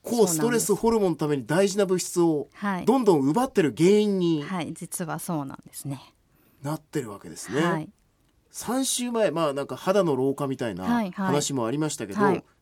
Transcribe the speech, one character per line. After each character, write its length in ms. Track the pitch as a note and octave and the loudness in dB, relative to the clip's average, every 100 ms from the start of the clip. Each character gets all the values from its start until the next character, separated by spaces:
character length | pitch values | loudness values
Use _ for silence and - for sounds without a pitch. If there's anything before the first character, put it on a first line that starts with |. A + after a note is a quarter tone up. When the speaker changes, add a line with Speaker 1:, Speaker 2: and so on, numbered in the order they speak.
Speaker 1:
抗 240 | - A#3+ F#3+ | -2 2 2
ス 120 | D#3+ | 2
ト 120 | A3+ | 0
レ 80 | A3+ | 0
ス 160 | - G3 | 0 2
ホ 160 | A3+ | 2
ル 80 | A3+ | 2
モ 80 | F#3+ | 0
ン 40 | |
の 40 | D#3 | 0
た 120 | D3+ | -2
め 100 | D3 | -2
に 80 | A2 | 0
大 200 | F#3+ G3 | 2 2
事 100 | G3 | 2
な 60 | F#3+ | 0
物 120 | F#3 | 0
質 240 | - F3 | -2 2
を 280 | E3+ D3+ - | 2 2 -4
Speaker 2:
は 280 | - G#3 F#3 | -8 -6 0
い。 40 | - | 2
Speaker 1:
ど 140 | C4 | 4
ん 40 | |
ど 140 | G#3 D#3+ | 4 4
ん 40 | |
奪 240 | C3+ D#3+ C4 | 4 2 0
っ 60 | |
て 120 | - | 2
る 100 | D3+ A2 | 0 4
原 140 | E3+ | 6
因 300 | G#3 G#3 G3 | 6 4 2
に 240 | E3+ D#3 | 0 0
Speaker 2:
は 180 | C#3+ F#3+ | -2 -6
い。 120 | C#3 | -6
実 320 | D#3+ E3+ - E3 | -10 -12 -8 -6
は 120 | D3+ | -6
そ 240 | - D#3+ | -4 -4
う 40 | C3+ | -6
な 100 | - | -12
ん 80 | - | -16
で 80 | |
す 120 | - C#3 | -12 -10
ね。 280 | C3+ - _ _ _ _ _ | -10 -12 _ _ _ _ _
Speaker 1:
な 140 | C#3 D3+ | -8 -8
っ 60 | |
て 200 | _ D3+ | _ -8
る 80 | A2+ | -6
わ 100 | G2 | -12
け 100 | F2 | -14
で 60 | - | -14
す 160 | - | -6
ね。 100 | B2+ | -2
Speaker 2:
は 180 | F3 E3 | 0 -2
い。 100 | D#3 _ _ _ _ _ _ | -6 _ _ _ _ _ _
Speaker 1:
三 340 | - - B3+ C4 | -12 -4 -2 -2
週 260 | - B3 | -4 -2
前、 200 | A#3 G3 | 0 0
ま 160 | D#3 D#3 | 2 -2
あ、 60 | |
な 100 | C#3 | -2
ん 40 | C#3 | -6
か 80 | B2 | -6
肌 280 | - G3+ | 2 2
の 120 | F3 C3 | 4 2
老 180 | C3+ C3+ | 0 0
化 120 | C#3+ | -4
み 80 | C3 | -2
た 140 | A#2+ | -4
い 60 | F2+ | -4
な 80 | |
Speaker 2:
は 60 | F#2 | -2
い、 40 | |
は 140 | A#3+ G3 | -2 -2
い。 40 | |
Speaker 1:
話 420 | F3+ F#3+ C#3+ C#3 | -4 0 0 0
も 120 | C3+ A2+ | -2 -2
あ 60 | |
り 60 | C#3+ | -2
ま 120 | D#3 | -4
し 80 | - | -4
た 80 | G#2 | -8
け 80 | |
ど、 80 | G2 | 0
Speaker 2:
は 100 | - | 2
い。 40 | - | 2
Speaker 1:
や 60 | |
っ 20 | _ _ | _ _